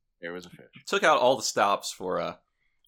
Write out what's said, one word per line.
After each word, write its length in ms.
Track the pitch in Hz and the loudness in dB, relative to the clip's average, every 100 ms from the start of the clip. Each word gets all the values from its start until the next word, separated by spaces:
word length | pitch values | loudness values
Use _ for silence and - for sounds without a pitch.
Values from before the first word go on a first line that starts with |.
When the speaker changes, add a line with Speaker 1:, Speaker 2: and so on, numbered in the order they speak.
| _ _ | _ _
Speaker 1:
There 120 | 85 | -14
was 140 | 90 87 | -12 -14
a 40 | |
fish. 340 | - - 139 - | -20 -20 -20 -6
Speaker 2:
Took 180 | 196 | 0
out 140 | 180 147 | 4 4
all 160 | 123 131 | 4 2
the 60 | |
stops 500 | - - 101 98 - | -2 0 2 2 -2
for, 260 | - 92 87 | -8 -6 -4
uh, 140 | 85 - _ _ _ _ | -4 -8 _ _ _ _